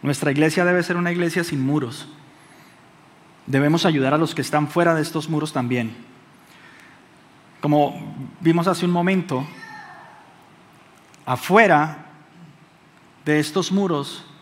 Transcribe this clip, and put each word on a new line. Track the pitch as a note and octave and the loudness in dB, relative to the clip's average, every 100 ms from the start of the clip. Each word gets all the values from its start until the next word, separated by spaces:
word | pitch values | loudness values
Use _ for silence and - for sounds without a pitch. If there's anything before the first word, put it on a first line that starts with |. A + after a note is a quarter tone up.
Nuestra | C#3 C#3 D3+ | -4 -2 -2
iglesia | C#3 D#3 D#3 F3 | 2 2 2 2
debe | F3+ | 2
ser | E3+ F3 | 0 -2
una | F3 | -2
iglesia | F3 E3+ F3+ | -2 -2 -2
sin | D#3 D3 | -4 -2
muros. | C3 D3 B2 A2+ - - - - - - - - - - - - - - - | 0 -2 -2 -10 -18 -20 -20 -20 -20 -20 -20 -20 -20 -20 -20 -20 -20 -18 -2
Debemos | C3+ D3 E3 F#3 | 2 2 2 2
ayudar | D3+ C3 | 2 2
a | D3+ | 2
los | D#3+ | 0
que | D#3 | -2
están | C#3 D3+ D3 | -2 0 0
fuera | F3 E3+ | 2 2
de | D#3+ | 2
estos | D3+ D#3+ D#3 | -2 -6 -4
muros | D3+ D3+ | -4 -4
también. | C#3 A#2+ B2 A2+ - - - - - - - - - - - - - - - - - | -4 -2 -2 -4 -8 -20 -20 -20 -20 -20 -20 -20 -20 -20 -20 -20 -20 -20 -20 -20 -6
Como | D3 D3 C#3+ - - - - - | 2 2 2 -2 -12 -12 -14 0
vimos | E3 E3+ E3+ | 2 4 2
hace | E3+ | 0
un | F3 | 0
momento, | F3 F3 F#3+ E3+ C3 D3+ - - - - - - - - - - - - - - - - - | 2 2 0 0 -4 -6 -14 -18 -18 -18 -20 -20 -20 -20 -20 -20 -20 -20 -20 -20 -20 -20 -18
afuera | - B2+ - G3 G#3+ D3+ D#3 D3+ - - - - - - - _ _ - - _ | -6 -6 4 6 6 6 2 -6 -18 -20 -20 -20 -20 -20 -20 _ _ -20 -20 _
de | D3 D3+ | 0 0
estos | D3+ F#3+ E3+ | 2 -2 0
muros | F#3+ G3 D3+ C#3 - - - | 0 0 -2 -4 -12 -18 -20